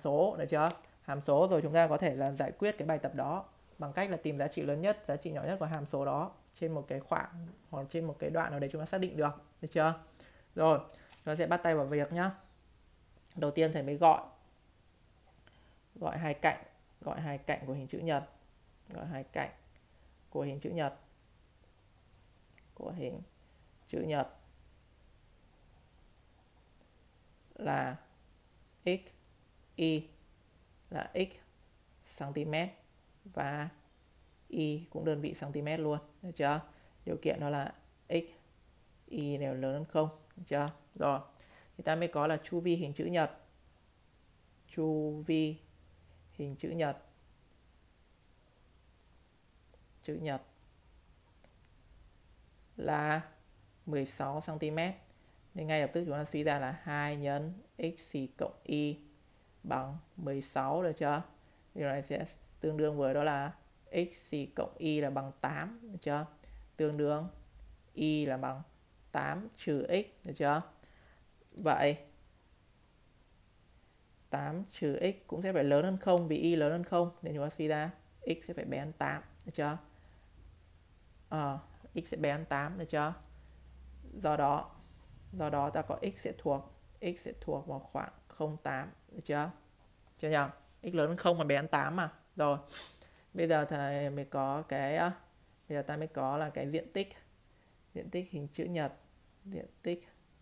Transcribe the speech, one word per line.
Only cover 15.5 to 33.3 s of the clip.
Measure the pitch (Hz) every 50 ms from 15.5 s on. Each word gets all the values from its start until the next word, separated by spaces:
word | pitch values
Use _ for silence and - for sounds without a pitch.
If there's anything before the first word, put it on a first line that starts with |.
| - - - - - - _ _ _
gọi | - 175 160 - -
hai | 165 156 143
cạnh, | - - - - - - - - - - _ - -
gọi | - - - -
hai | 156 151 143 139
cạnh | - - 147 - 139
của | 135 135
hình | 143 131 139
chữ | - -
nhật, | 160 165 151 139 143 - - - - - - - - - - - - -
gọi | - - -
hai | 160 165 135 135
cạnh | - - - 139 135 - - - - - - _ _ - - - - - _ - -
của | - 147
hình | 143 143 135 143
chữ | - 156
nhật, | 175 170 151 139 - - - - - _ _ - - - - - _ _ - - - _ _ - - - - - - - - - - - - - - - - - -
của | - - -
hình | - 180 139 127 - - 180 - _ - - - - _ - - - - - -
chữ | - -
nhật | - 156 151 143 127 - - - - - - - - - - - - - - - - - - - - - - - - - - - - - - - - - - - - - - - - - - - - - _ - - - - - - - - - - - - - - - - - _ - -
là | - - 147 143 139 135 131 127 160 - - - - - - - - _ _ - - - - - - -
x, | 180 180 190 - - - - - - - - - _ _ - - _ -
y | - 165 160 156 156 156 - - - - - - - - - - - - - - - - -
là | 180 151 - - -
x | 180 190 190 - - - - _ - - - - - - _ - - - - - -
cm. | 147 139 143 151 147 156 151 156 175 190 190 - - - _ - _ - - - _ 196